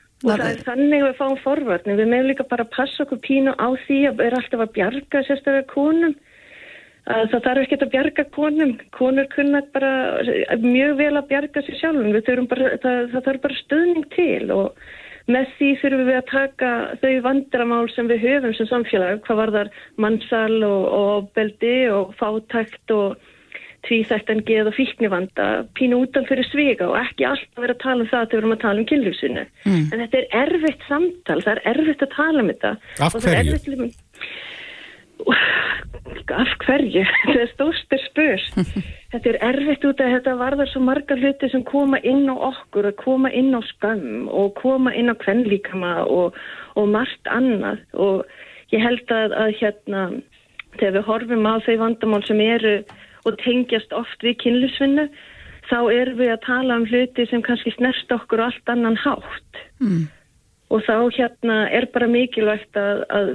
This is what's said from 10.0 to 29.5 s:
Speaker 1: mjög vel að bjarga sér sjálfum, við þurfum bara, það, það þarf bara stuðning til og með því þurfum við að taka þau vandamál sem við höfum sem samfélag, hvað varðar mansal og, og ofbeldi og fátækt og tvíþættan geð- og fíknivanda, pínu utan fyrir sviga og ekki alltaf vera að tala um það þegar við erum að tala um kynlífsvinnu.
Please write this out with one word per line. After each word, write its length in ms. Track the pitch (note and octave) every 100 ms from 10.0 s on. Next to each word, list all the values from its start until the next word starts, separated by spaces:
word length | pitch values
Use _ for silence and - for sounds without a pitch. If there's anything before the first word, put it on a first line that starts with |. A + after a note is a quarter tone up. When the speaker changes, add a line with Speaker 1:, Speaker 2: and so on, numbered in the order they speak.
| B3+ - A#3+ - - A#3
Speaker 1:
mjög 400 | A#3+ B3+ C#4+ C#4
vel 160 | D4 D4
að 120 | C#4
bjarga 340 | C#4 D4 D4
sér 160 | C#4+ -
sjálfum, 320 | D#4+ D4+ G#3
við 140 | G#3+ A3
þurfum 220 | B3 B3
bara, 240 | B3+ C4 C4
það, 220 | B3+ B3 A#3+
það 140 | B3
þarf 160 | C4 C4+
bara 140 | C#4+
stuðning 540 | C4+ - D4 F4 E4 C#4+
til 400 | - E4+ F#3+ -
og 320 | F#3+ G3 - - - - -
með 220 | - B3 C4+
því 180 | - C#4 C#4
þurfum 280 | C#4 C4
við 140 | B3+ B3+
að 80 | B3+
taka 440 | C4+ C4+ - B3+ A#3 - -
þau 180 | C4 C4
vandamál 680 | B3 C4+ C4+ B3 A#3 A#3 A#3
sem 200 | - A#3
við 120 | A#3
höfum 340 | A#3+ C#4 B3
sem 120 | A3 A3
samfélag, 540 | B3 A#3 G3+ F3+ G#3
hvað 160 | - G#3+
varðar 300 | A3 G#3 G#3 - -
mansal 640 | - G#3+ A3 - A3+ A3 A3
og, 260 | G#3 G3
og 240 | F#3 G3+ G3+
ofbeldi 600 | G#3 G3+ - G#3+ G#3+ A#3 B3+ B3+
og 260 | G3+ F#3+
fátækt 800 | - G#3+ A3 A3 A#3 A3 - -
og 240 | G#3+ G3 - - - - - - -
tvíþættan 580 | - A3+ A3 G#3+ G#3 A3
geð- 240 | G#3+ A3 G#3+
og 60 | G#3+
fíknivanda, 720 | C4 - A3 F3+ F#3+ - G2+ - A3+
pínu 300 | - B3+ B3
utan 240 | B3+ C#4 B3+
fyrir 160 | C4
sviga 460 | B3 C#4 D4 G#3+ F3
og 80 | -
ekki 260 | B3 -
alltaf 380 | B3 C#4 - -
vera 100 | B3
að 100 | B3
tala 200 | C4 B3+
um 60 | A3+
það 160 | B3 A3+
þegar 80 |
við 80 | A3
erum 100 | A3
að 80 | A3
tala 200 | A3 G3+
um 80 | A3+
kynlífsvinnu. 560 | D4 G#3 - C3+ G2 -